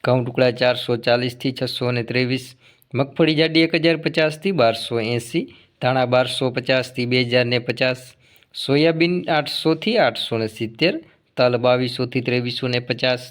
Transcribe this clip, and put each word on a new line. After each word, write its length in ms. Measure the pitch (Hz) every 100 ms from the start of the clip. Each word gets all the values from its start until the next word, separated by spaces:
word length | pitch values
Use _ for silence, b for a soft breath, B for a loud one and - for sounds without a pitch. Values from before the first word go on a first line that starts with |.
ઘઉં 220 | - 127 123
ટુકડા 320 | 127 127 120
ચારસો 360 | 123 123 - 120 123
ચાલીસથી 480 | 120 123 120 135 131
છસો 340 | 123 - 123 123
ને 60 | 113
ત્રેવીસ, 360 | 123 127 127 - - b b b 123
મગફળી 420 | 139 - 160 156
જાડી 260 | 160 160 165
એક 100 | 165 165
હજાર 120 | 156 160
પચાસથી 500 | 156 156 151 196 180
બારસો 300 | 113 110 - 117 110
એંસી, 320 | 120 - 165 - B B _
ધાણા 300 | 127 131 123 127
બારસો 280 | 127 - 131 131
પચાસથી 520 | 127 131 123 - 123
બે 140 | 127 120
હજાર 160 | 123 120
ને 100 | 120 120
પચાસ, 320 | 120 127 127 - _ b b b - -
સોયાબીન 500 | 143 160 160 170 180 175 156
આઠસોથી 600 | 143 - 156 160 214 233 135
આઠસો 300 | 113 - 113
ને 80 | 110 -
સિત્તેર, 360 | 113 - 165 320 b b _ -
તલ 260 | 123 123 123
બાવીસોથી 640 | 127 127 - 123 131 123
ત્રેવીસો 380 | 123 120 120 127
ને 80 | 123 123
પચાસ. 340 | 123 127 123 -